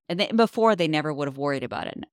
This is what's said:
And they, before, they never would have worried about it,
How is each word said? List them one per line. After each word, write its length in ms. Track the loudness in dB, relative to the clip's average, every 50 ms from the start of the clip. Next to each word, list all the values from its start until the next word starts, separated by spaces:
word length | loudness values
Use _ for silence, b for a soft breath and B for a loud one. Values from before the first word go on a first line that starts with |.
| _ -6
And 120 | -2 -2
they, 80 | -2 0
before, 480 | 2 2 2 2 2 2 4 4 4
they 100 | 4 2
never 260 | 2 2 0 0 -2 -2
would 140 | -4 -4
have 120 | -4 -4 -4
worried 260 | -2 -2 -2 -2 -4
about 220 | -6 -6 -6 -8 -8
it, 160 | -10 -12 -14 -14